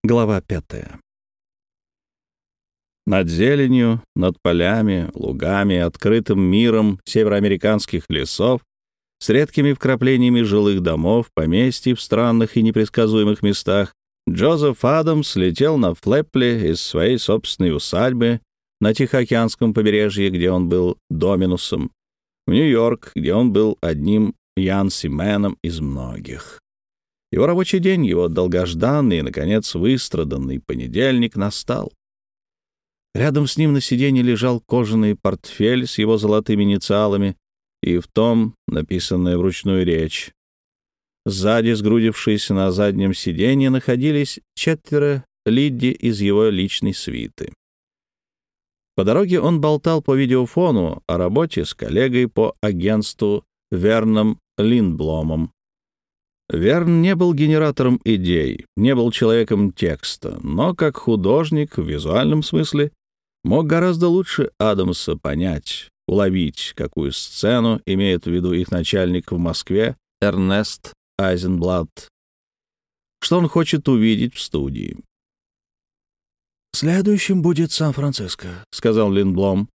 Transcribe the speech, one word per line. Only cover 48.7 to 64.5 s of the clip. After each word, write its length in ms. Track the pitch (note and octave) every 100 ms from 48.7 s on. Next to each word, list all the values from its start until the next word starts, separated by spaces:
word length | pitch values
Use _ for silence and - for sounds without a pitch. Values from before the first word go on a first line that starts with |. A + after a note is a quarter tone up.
| _ _ -
По 80 |
дороге 360 | F#2+ C3+ G3 F3+
он 180 | D#3 E3
болтал 440 | D3+ D3+ - D#3+
по 120 | - C3+
видеофону 840 | C3 B2+ B2 - F3+ A#2 E2 - -
о 100 | F2
работе 480 | F2+ A#2 E3 - D2+
с 80 |
коллегой 540 | - A1 F2+ C3 B2 A#2+
по 280 | - A2 -
агентству 840 | G#2+ F2+ F#2+ G#2+ G#2 - G#2 G#2 _ _ _
Верном 680 | F#2 G2 A2+ A2 G#2+ A2 - _ -
Линдбломом. 920 | G#2+ A#2+ G2+ D#2+ D#2 D#2+ D#2+ D#2+ D#2+ _ _ _ _ _ _ _ _ _ _
Верн 520 | - F#2+ D#3+ E3+ E3+
не 140 | F3 F3+
был 180 | F3+
генератором 680 | D3 D3+ D#3 D3+ C#3 B2+ B2
идей, 640 | A2 G#2+ F2+ F2 C#2 G1+ - -
не 180 | A2+
был 180 | C3 A#2
человеком 600 | - A2+ A2+ A2 G#2 G2+
текста, 680 | - F2+ D2 - - - -
но 320 | C#2+ D#2+ D#3+ F3
как 220 | D#3 C3+
художник 800 | - A2 F#2 C#3 D#3 D#3 C#3+ -
в 60 |
визуальном 600 | D#2 D2 - G2 D3 D3+
смысле 480 | D3+ D#3+ D3+ D3 D3 _ _ _ _ _ -
мог 200 | B2 D#3
гораздо 440 | E3 F3+ E3 F3
лучше 420 | F3+ F#3 - C#3